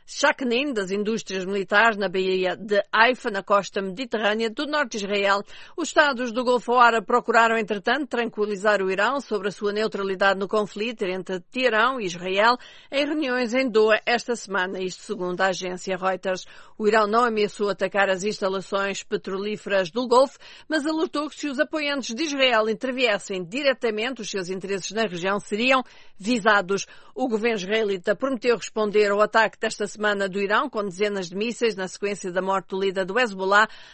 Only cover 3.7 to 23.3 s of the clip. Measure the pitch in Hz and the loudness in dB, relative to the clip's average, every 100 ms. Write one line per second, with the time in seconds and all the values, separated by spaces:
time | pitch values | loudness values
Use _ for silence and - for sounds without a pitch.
3.7 | 208 196 185 254 220 208 214 226 220 285 | -4 -6 -6 -6 -2 0 0 -2 -4 -4
4.7 | 302 269 220 196 202 196 202 208 - - | -2 -2 -4 -4 0 2 0 -2 -16 -16
5.7 | - 311 - 294 240 247 220 240 247 240 | -8 -2 4 4 2 -4 -2 0 0 2
6.7 | 247 240 226 - 247 233 226 226 226 214 | 6 6 6 2 0 4 4 6 4 0
7.7 | 208 233 269 294 240 226 214 208 202 214 | -2 0 -2 -2 -2 -4 -2 -4 0 2
8.7 | 202 190 190 214 277 - 208 202 175 202 | 2 2 2 2 0 -2 -4 -4 -4 -4
9.7 | 202 220 208 190 190 196 190 196 214 208 | 0 -2 -2 -4 2 2 2 0 0 -2
10.7 | 208 226 226 185 185 185 185 - 247 254 | -4 -6 -4 -4 -4 -4 -8 -6 0 2
11.7 | 214 240 269 190 170 180 190 220 254 - | 4 2 2 -6 -6 -4 2 4 2 -4
12.7 | - - 277 294 311 269 247 240 254 269 | -20 -8 -4 -2 -2 -2 -2 0 0 2
13.7 | 208 214 214 - 233 - 233 - 196 185 | 4 4 4 2 -2 0 -6 -4 -4 -2
14.7 | 190 185 - - 208 180 180 190 180 185 | -4 -6 -8 -10 -6 -4 0 0 0 -6
15.7 | 180 - 185 185 185 190 185 - - - | -8 -6 -4 -2 -2 -4 -6 -6 -20 -20
16.7 | - 214 220 208 220 247 214 202 - 202 | -2 2 4 4 4 2 2 -2 -2 -4
17.7 | 185 190 202 196 190 202 202 196 190 180 | -2 -2 2 2 2 -2 -2 -2 -4 -4
18.7 | 196 196 190 - 202 - 190 208 208 202 | -2 -2 -4 -6 -6 -4 -6 -6 -6 -2
19.7 | 196 180 233 247 240 269 - - - - | 0 0 -2 2 4 4 0 -20 -20 -4
20.7 | 311 285 320 339 294 294 - 294 262 302 | -2 0 -2 -2 -2 -6 -6 -6 -2 -2
21.7 | 320 285 285 226 226 320 277 262 220 220 | -2 -2 -4 -6 -6 -4 0 2 4 2
22.7 | 208 262 254 240 202 - | -2 -4 0 0 0 -2